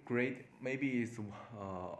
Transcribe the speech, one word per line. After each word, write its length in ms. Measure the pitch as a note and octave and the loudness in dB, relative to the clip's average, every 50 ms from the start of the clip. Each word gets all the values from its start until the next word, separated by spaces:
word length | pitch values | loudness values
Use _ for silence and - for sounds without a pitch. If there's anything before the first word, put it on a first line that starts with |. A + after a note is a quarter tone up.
| - | -2
grade, 400 | - A#2+ A#2+ B2 C3+ C3 - - - - - | 2 4 4 4 4 0 -4 -10 -14 -12 -6
maybe 420 | C3 C3 C3+ C3+ C#3+ C3+ B2+ A#2+ | -2 -2 0 2 2 4 4 4
it's, 160 | A#2 A2 A#2 A2+ G#2+ G2+ G#2 - - - A#2 G#2 | 2 2 0 -4 -6 -6 -6 -8 -10 -10 -8 -6
uh, 360 | G2 G2 F#2+ F2+ F2+ F2+ - | -4 -4 -2 -2 -4 -4 -6